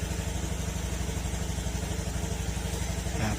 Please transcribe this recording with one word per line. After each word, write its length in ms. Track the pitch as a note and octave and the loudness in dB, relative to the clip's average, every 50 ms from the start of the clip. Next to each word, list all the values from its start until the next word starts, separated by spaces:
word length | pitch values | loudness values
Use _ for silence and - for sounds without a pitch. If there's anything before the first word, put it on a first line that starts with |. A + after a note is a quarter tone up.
| - - - - - - - - - - - - - - - - - - - - - - - - - - - - - - - - - - - - - - - - - - - - - - - - - - - - - - - - - - - - - - - - | 0 0 0 0 -2 -2 -2 -2 -2 -2 -2 -2 -2 -2 0 0 0 0 0 0 0 0 0 0 0 0 0 0 0 0 0 0 0 0 0 0 0 0 0 0 0 0 0 0 0 0 0 0 0 0 0 0 0 0 0 0 0 0 0 0 0 0 2 2
Yan, 160 | A2+ G#2+ G#2 | 2 2 2